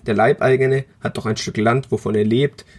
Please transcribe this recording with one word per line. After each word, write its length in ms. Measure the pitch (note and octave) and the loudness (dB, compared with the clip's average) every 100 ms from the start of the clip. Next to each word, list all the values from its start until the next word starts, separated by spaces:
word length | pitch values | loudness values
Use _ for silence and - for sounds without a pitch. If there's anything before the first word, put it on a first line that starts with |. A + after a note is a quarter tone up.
| - | -4
Der 80 | |
Leibeigene 680 | G2+ A#2 C#3+ - C3 C3 C3+ C3+ _ | 2 2 2 2 2 2 0 -4 _
hat 180 | - - | -8 -6
doch 80 | A2+ | -6
ein 100 | G#2+ | -4
Stück 200 | - - | -6 -2
Land, 340 | A2 C3 - | 0 0 -2
wovon 240 | - - | -4 -2
er 100 | G#2+ | 0
lebt. 400 | G#2+ A#2 C#3+ - - | 2 2 0 -4 -20